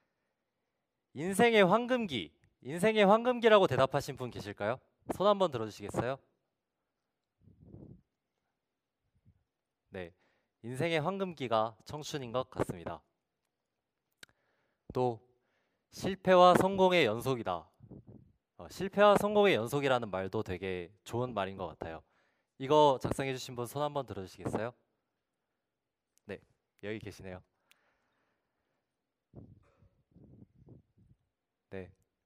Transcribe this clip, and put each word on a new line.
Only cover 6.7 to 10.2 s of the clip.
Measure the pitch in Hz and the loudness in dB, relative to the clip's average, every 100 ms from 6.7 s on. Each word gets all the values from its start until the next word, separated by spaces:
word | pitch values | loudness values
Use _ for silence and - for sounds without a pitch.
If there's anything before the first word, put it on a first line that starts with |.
| _ _ _ _ _ _ _ - _ - - - - _ _ _ _ _ _ _ _ _ _ _ _ _ _ _ _ _ _ _ | _ _ _ _ _ _ _ -20 _ -20 -20 -20 -20 _ _ _ _ _ _ _ _ _ _ _ _ _ _ _ _ _ _ _
네, | 95 85 _ | -16 -16 _